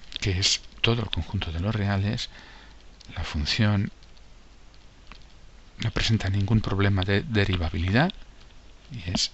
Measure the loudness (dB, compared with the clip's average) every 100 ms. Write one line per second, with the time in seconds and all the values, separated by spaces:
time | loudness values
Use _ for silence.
0 | -14 -4 -2 0 0 -2 -4 0 2 2
1 | 0 -4 -4 -4 -4 -2 -2 0 0 2
2 | 0 -2 -6 -12 -20 -20 -20 -20 -20 -20
3 | -14 -8 -6 -2 0 2 4 4 0 -6
4 | -20 -20 -20 -20 -20 -20 -20 -20 -20 -20
5 | -20 -20 -20 -20 -20 -20 -20 -4 -2 0
6 | 2 2 2 0 2 2 2 2 4 2
7 | 2 0 2 2 2 2 0 0 2 4
8 | 2 -2 -14 -20 -20 -20 -20 -20 -14 -10
9 | -4 -2 -4